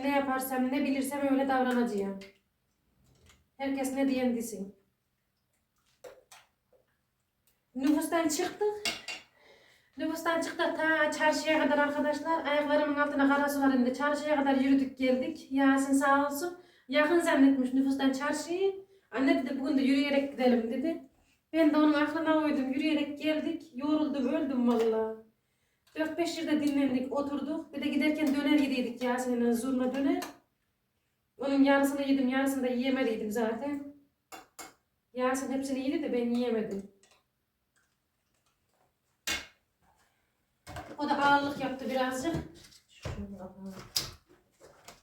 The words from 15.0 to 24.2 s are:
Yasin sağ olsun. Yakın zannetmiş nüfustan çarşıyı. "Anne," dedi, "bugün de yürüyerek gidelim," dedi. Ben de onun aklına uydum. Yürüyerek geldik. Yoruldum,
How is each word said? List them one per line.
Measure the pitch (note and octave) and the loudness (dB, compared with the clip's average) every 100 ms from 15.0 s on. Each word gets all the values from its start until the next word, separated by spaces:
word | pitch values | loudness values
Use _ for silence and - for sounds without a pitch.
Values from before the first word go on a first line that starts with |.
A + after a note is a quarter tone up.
| B3+ B3+ D4+ D#4 - | 0 0 -2 -8 -4
Yasin | C4+ C#4 C#4 C#4 | 2 4 4 4
sağ | C4+ C#4+ C#4 C#4+ | 2 4 4 2
olsun. | - F4 - - _ - | -2 -6 -8 -20 _ -2
Yakın | C#4+ D4+ E4+ | 2 4 4
zannetmiş | E4 D4 C4+ C4 B3+ | 4 6 6 6 2
nüfustan | C4+ C4+ C4+ C4+ | 2 2 2 0
çarşıyı. | C4 D4 D4+ E4 F4 G4 - - _ _ | 0 -2 -4 -4 0 0 -2 -12 _ _
"Anne," | A3 C4+ - - | 0 2 2 0
dedi, | C#4 | -4
"bugün | C#4+ C4+ | -2 0
de | |
yürüyerek | A#3+ C#4 C#4+ C#4 C#4 | 2 2 2 0 0
gidelim," | - B3 A3+ A3+ | 2 4 4 0
dedi. | - D#4 - - _ _ _ - | -2 -4 -4 -10 _ _ _ -4
Ben | D#4 D#4 | 2 4
de | D4+ | 6
onun | D4+ | 4
aklına | D4 D4 E4 D#4+ D#4 | 4 0 0 2 2
uydum. | D4+ C4 C4 | 2 0 -2
Yürüyerek | C4+ D#4 C#4+ - - | -2 0 0 -2 -4
geldik. | D#4 D4+ - D#4+ - | -2 -2 -2 -6 -10
Yoruldum, | B3 D4+ D4+ D4+ C#4 | -6 0 0 0 -2